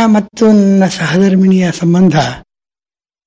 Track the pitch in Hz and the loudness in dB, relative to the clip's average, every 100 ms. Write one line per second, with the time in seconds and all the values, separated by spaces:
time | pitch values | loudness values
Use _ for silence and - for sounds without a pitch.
0 | 226 208 208 - 220 214 196 196 190 - | 0 0 -4 -2 2 2 2 2 0 -4
1 | 160 170 196 190 190 185 175 160 170 175 | -4 0 0 2 2 0 -2 -4 -2 2
2 | 185 156 123 - - _ _ _ _ _ | 2 0 -4 -8 -20 _ _ _ _ _
3 | _ _ | _ _